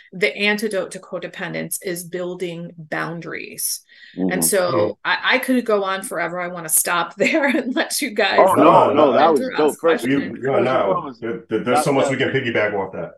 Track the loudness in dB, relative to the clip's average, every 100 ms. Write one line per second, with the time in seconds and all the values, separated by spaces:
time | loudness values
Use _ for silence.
0 | -20 -2 -2 0 0 0 -2 -4 -6 -10
1 | -12 -10 -10 -10 -8 -6 -8 -8 -6 -8
2 | -8 -8 -8 -6 -8 -8 -12 -14 -8 -6
3 | -6 -8 -10 -10 -12 -8 -8 -8 _ -20
4 | -14 -4 -2 0 2 2 2 0 0 -2
5 | -4 -2 0 0 2 0 2 0 0 -4
6 | -6 -6 -6 -6 -8 -8 -2 0 2 0
7 | -2 0 0 2 2 0 -2 -2 -2 -4
8 | -4 0 2 4 6 6 6 8 6 4
9 | 4 6 6 4 0 0 0 2 2 2
10 | 2 0 -2 -4 -2 2 2 2 2 0
11 | -4 -8 -8 -8 -4 -2 2 2 2 2
12 | 2 0 0 -2 -2 0 0 -2 -4 -6
13 | -10